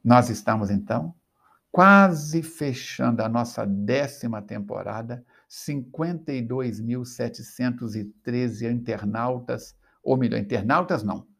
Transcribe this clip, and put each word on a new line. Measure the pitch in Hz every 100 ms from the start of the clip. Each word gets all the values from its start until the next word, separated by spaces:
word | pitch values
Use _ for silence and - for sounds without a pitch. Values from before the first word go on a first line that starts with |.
Nós | 117 123 117
estamos, | 104 - 110 101
então, | 101 - 117 165 - _ _ _ _ _
quase | - 190 196 196 160 151 165
fechando | 160 - 143 127 - - 123 113
a | 110
nossa | 117 117 -
décima | 104 98 101 127 123 - 120 110
temporada, | 101 107 101 101 101 107 117 120 - _ _
cinquenta | - - 143 127 - 165 170 160
e | 131
dois | 117 127 123 104
mil | 113 123
setecentos | 123 - 120 117 - - 123 123 117
e | 104 104 -
treze | - 120 123 104 117
internautas, | 120 117 104 104 110 123 123 123 120 - _ _ _
ou | - 131
melhor, | 120 113
internautas | 101 117 104 156 180 156
não | 104 - -